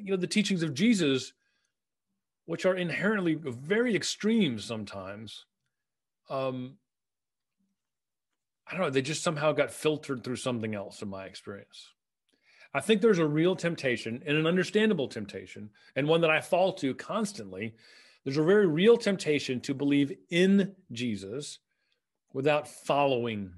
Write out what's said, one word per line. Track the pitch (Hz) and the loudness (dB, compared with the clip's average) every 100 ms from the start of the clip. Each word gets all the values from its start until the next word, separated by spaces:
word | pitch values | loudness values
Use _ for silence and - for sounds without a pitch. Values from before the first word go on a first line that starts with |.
you | 202 | -4
know, | 190 | -4
the | 180 | 0
teachings | 214 202 190 | 0 0 0
of | 160 | -2
Jesus, | 131 214 214 156 131 - _ _ _ _ _ _ _ _ _ _ _ - | 2 2 4 2 0 -2 _ _ _ _ _ _ _ _ _ _ _ -10
which | 165 190 | -2 0
are | |
inherently | 185 175 147 190 214 175 | 0 -2 -2 0 0 0
very | 156 143 120 143 214 247 | -2 -4 -10 -2 0 2
extreme | 185 - - 208 226 180 110 | 0 -2 -2 0 2 2 0
sometimes, | - 113 101 98 95 104 110 - - _ _ _ _ _ _ _ _ | -6 -8 -8 -10 -10 -12 -14 -16 -20 _ _ _ _ _ _ _ _
um, | 135 135 127 127 - _ _ _ _ _ _ _ _ _ _ _ _ _ _ _ _ _ _ - | -4 -4 -4 -10 -14 _ _ _ _ _ _ _ _ _ _ _ _ _ _ _ _ _ _ -12
I | |
don't | 160 | -4
know, | 175 | 0
they | 135 | 0
just | 135 151 | -2 -2
somehow | - 151 151 | -4 0 0
got | 143 139 | 0 -2
filtered | - 156 151 147 131 | 0 -2 -2 -4 -8
through | 117 120 | -6 -6
something | 131 120 110 | -4 -4 -4
else | 107 98 - | -6 -8 -10
in | 107 | -12
my | 95 95 | -10 -14
experience. | - - 101 - - - _ _ _ _ _ _ _ - | -16 -14 -14 -16 -20 -20 _ _ _ _ _ _ _ -6
I | 139 | -6
think | - 220 | 2 4
there's | 233 185 | 6 6
a | 156 | 4
real | 147 170 | 4 2
temptation, | 190 170 160 135 117 - 117 151 | 2 -2 -2 0 -2 -2 -8 -2
and | 147 | 0
an | 160 | 2
understandable | 180 175 208 220 190 120 | 2 2 2 2 2 -2
temptation, | - 101 98 95 - 104 _ - | -6 -10 -12 -14 -16 -18 _ -10
and | - 147 | -2 2
one | 165 | 4
that | 165 | 4
I | 156 | 2
fall | - 175 185 | 0 2 2
to | 185 139 | 0 -4
constantly. | 123 - 214 208 - 101 92 110 110 - - - _ | -4 -6 -4 -4 -6 -12 -8 -10 -10 -20 -20 -20 _
There's | - 139 | -4 0
a | |
very | 156 208 196 | 4 6 6
real | 151 208 233 | 4 6 6
temptation | 220 190 - 135 - 127 | 4 -2 0 -2 0 -4
to | - | -4
believe | 135 143 143 139 - _ | -2 0 2 0 -2 _
in | 170 190 196 190 - _ | 2 6 6 4 -4 _
Jesus | 117 123 101 98 123 147 - _ _ _ _ _ _ _ | -6 -6 -6 -8 -10 -12 -16 _ _ _ _ _ _ _
without | 135 139 147 151 | -2 0 0 -2
following | - - 143 143 127 120 107 95 | -16 -2 2 2 2 -2 -4 -8